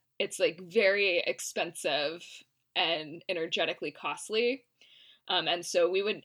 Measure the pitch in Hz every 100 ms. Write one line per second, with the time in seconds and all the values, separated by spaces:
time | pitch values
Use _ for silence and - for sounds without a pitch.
0 | _ - 202 - 170 165 180 214 196 202
1 | 196 175 - 170 - - 170 - 165 147
2 | 147 170 - - - _ _ 175 165 165
3 | 151 165 - 170 165 196 165 180 151 -
4 | 147 151 - 214 240 269 _ _ - -
5 | - _ - 180 160 175 170 175 170 190
6 | 202 175